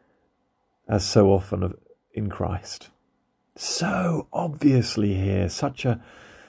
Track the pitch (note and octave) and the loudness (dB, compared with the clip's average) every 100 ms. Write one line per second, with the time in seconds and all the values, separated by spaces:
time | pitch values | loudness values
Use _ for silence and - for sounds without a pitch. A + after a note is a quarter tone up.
0 | _ _ _ _ _ _ _ _ - G#2+ | _ _ _ _ _ _ _ _ -2 -2
1 | - A2+ G2 G2 F#2+ G2 F#2 - _ _ | 2 4 6 6 2 -4 -4 -8 _ _
2 | _ - G#2 - G2+ F#2 - - - _ | _ -8 -6 -4 -6 -6 -10 -18 -18 _
3 | _ _ _ _ _ - - - E3+ F#3+ | _ _ _ _ _ -14 -8 -4 -4 -2
4 | F3+ D#3+ - - F3 C#3+ D3 C3 A2 - | -2 -2 -4 -6 -6 0 4 4 2 0
5 | G#2 F#2+ G2 F#2+ F#2 - - - B2+ A#2 | 0 0 0 0 0 -2 -6 -4 -2 -2
6 | - - - - | -4 -20 -20 -20